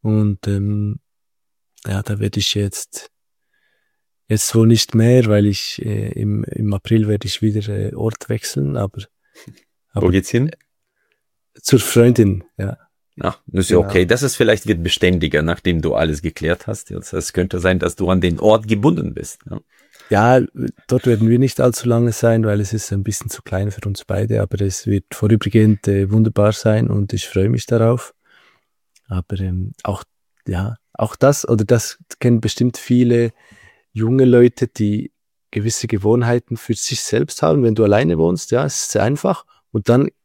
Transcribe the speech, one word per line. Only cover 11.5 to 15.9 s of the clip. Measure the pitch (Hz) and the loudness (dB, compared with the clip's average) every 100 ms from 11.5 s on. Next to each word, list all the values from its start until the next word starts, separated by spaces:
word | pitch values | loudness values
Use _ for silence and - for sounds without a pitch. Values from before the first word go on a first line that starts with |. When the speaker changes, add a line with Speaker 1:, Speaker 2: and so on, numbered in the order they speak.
| _ | _
Speaker 1:
zur | - 131 | 2 2
Freundin, | - 117 120 120 101 95 - - | 4 4 6 6 4 2 -6 -10
ja. | 98 - _ _ _ - | -8 -8 _ _ _ -8
Speaker 2:
Ach, | 92 - - | -8 -8 -6
das | 95 92 | -4 2
ist | |
ja | 90 | 2
Speaker 1:
Genau. | 92 | 2
Speaker 2:
okay. | 101 90 | 0 2
Das | 123 | 0
ist | 135 | 0
vielleicht, | - 110 110 - | 0 2 2 0
wird | 87 | -2
beständiger, | 87 - 90 90 78 76 | 0 0 0 2 0 0
nachdem | 80 85 - 85 | -2 -2 -2 -2
du | 80 | -2